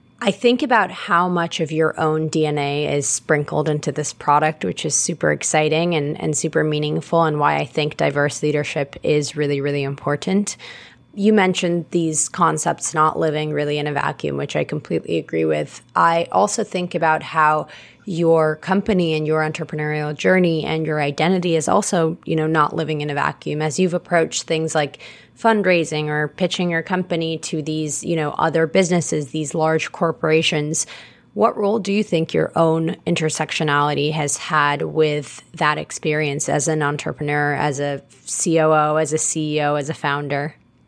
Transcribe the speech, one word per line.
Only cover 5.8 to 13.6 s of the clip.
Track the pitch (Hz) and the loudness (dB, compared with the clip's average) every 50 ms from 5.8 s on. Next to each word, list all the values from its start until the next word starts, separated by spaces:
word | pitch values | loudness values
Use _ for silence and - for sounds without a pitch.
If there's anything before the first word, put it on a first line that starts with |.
| 170 175 175 | 2 2 0
and, | 156 143 143 156 - | 0 0 -2 -4 -4
and | - 160 151 | -4 -4 -2
super | - - 160 - 156 156 | -2 -2 -2 0 0 0
meaningful, | 156 151 151 151 147 151 165 - - - 165 165 | 0 0 -2 -2 -2 -2 -4 -4 0 2 2 2
and | 156 151 151 | 2 2 2
why | 147 147 147 147 | 2 2 2 0
I | 147 | -2
think | - - - 151 151 - - | -4 -2 -2 -2 -2 -2 0
diverse | 151 147 139 143 143 143 - - | 0 0 2 2 0 0 0 -2
leadership | - 151 147 147 147 - - 151 143 139 - - - | -2 0 0 0 -2 -2 -4 -4 -6 -6 -8 -6 0
is | 147 151 151 147 143 - | 0 2 2 0 -2 -2
really, | 151 151 143 143 139 | -2 -2 0 0 0
really | 139 147 143 143 139 | -2 -2 -2 -2 -2
important. | 139 143 139 - 151 143 139 - 190 190 202 208 - - - - - - - - - - _ _ _ - | -4 -4 -4 -4 -4 -4 -2 -2 0 0 0 0 -2 -6 -12 -14 -20 -20 -20 -20 -20 -20 _ _ _ -6
You | 208 196 214 220 | 0 2 4 6
mentioned | 208 190 185 180 - - 175 175 175 160 - | 6 4 2 2 0 0 0 0 -2 -2 -2
these | - 175 165 160 156 147 - - | -2 0 0 0 0 -2 -4 -2
concepts | - - 175 160 156 156 - 165 156 - - - - | 0 2 2 2 2 2 0 -2 -2 -2 -4 -4 0
not | 165 156 156 - - | 2 2 2 2 2
living | 165 156 147 151 151 151 | 0 0 0 0 -2 -2
really | 151 147 | -2 -2